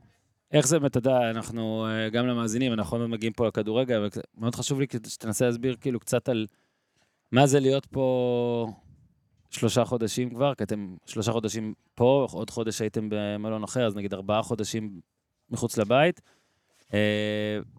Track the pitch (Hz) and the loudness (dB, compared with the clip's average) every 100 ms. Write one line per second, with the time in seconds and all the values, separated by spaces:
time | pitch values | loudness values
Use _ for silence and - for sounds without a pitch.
0 | _ _ _ _ _ 151 139 160 143 127 | _ _ _ _ _ 2 4 2 2 2
1 | 131 127 117 113 107 113 113 110 110 110 | 4 4 2 -2 -6 -6 -4 -2 -2 -2
2 | 110 113 123 120 117 113 131 113 92 120 | -2 0 0 0 0 0 0 0 -2 -2
3 | 117 113 113 104 113 113 107 113 131 113 | -2 -4 -4 0 0 0 0 0 2 0
4 | 104 113 - - 117 120 120 139 135 120 | 0 -6 -12 -6 -4 -4 -2 -2 -2 -6
5 | 110 - 113 101 123 117 131 117 139 120 | -10 -10 -6 0 0 0 -4 -4 -4 -4
6 | - 123 - 117 107 _ _ _ _ _ | -2 -2 0 -2 -4 _ _ _ _ _
7 | _ _ - 123 143 143 135 135 - - | _ _ 0 6 6 6 4 2 0 -2
8 | 131 127 123 120 120 120 113 104 - - | 0 2 0 0 0 -2 -4 -8 -20 -20
9 | _ _ _ _ _ - 113 127 117 123 | _ _ _ _ _ -2 2 4 2 0
10 | 110 - 123 120 143 131 104 107 98 92 | -2 -2 -4 0 0 0 -4 -4 -6 -12
11 | - 113 104 113 107 110 110 104 _ - | -10 -4 -2 0 -2 -4 -6 -8 _ 2
12 | 120 139 123 85 110 - 113 101 110 117 | 4 4 2 -4 -8 -6 -4 -2 -4 -4
13 | 107 107 104 104 107 110 104 127 117 101 | -4 -4 -4 -4 -4 -6 -4 0 0 0
14 | 101 95 95 107 110 110 101 113 107 90 | -6 -6 0 0 0 -2 -4 -4 -6 -12
15 | - _ _ _ - 117 117 - 104 127 | -20 _ _ _ -10 -4 -2 0 4 6
16 | 160 - _ _ _ _ _ _ _ 104 | 4 2 _ _ _ _ _ _ _ 0
17 | 104 104 107 107 107 107 - | 2 2 -2 -2 -2 -4 -8